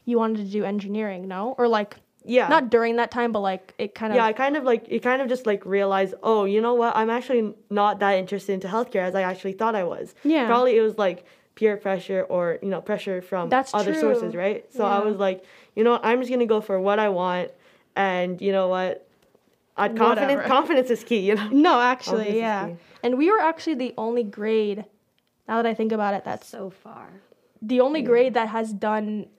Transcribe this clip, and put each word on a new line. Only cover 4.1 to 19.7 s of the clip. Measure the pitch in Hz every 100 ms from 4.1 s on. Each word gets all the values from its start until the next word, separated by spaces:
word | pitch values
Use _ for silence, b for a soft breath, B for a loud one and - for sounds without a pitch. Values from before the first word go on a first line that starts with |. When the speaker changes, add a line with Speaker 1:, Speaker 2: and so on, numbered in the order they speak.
Speaker 1:
of | 233
Speaker 2:
Yeah, |
I | 220
kind | 220 269 294
of, |
like, | 254 226 -
it | 226
kind | 247 262
of | 262
just, | 254 226
like, | 202 185
realized, | 196 196 196 190 -
"Oh, | 220 214
you | 196 208
know | 233
what? | 240 233 -
I'm | 220
actually | 240 247 240 214 - -
not | 208 208 202
that | 202
interested | 190 185 202 -
into | 190 190
healthcare | 220 247 196
as | 180
I | 190
actually | 185 185 196
thought | 190 226
I | 214
was." | 170 - - -
Speaker 1:
Yeah. | 294 320 233
Speaker 2:
Probably | 233 254 226
it |
was, | 220 214
like, | 196 175 - b b
peer | - 220 202
pressure | 202 185 185 190 185
or, | 180 170 160
you | 196
know, | 180
pressure | 202 208 202 185
from | 180 185 170
Speaker 1:
That's | 254 262
Speaker 2:
other | 208 196
Speaker 1:
true. | 320
Speaker 2:
sources, | - 240 -
right? | 175 196 - -
So | 247
I | 202 233
Speaker 1:
Yeah. |
Speaker 2:
was | 214 196
like, | 196 190 B B B
"You | 208
know | 233
what? | 240
I'm | 220 247
just | 254
gonna | 247 233
go | 214
for | 214 190
what | 190 208
I | 208
want." | 180 185 180 - - b b b -
And | 196 180 180 180
you | 196
know | 190 185
what? | 185 185 185 _ _ _ _ _ _ _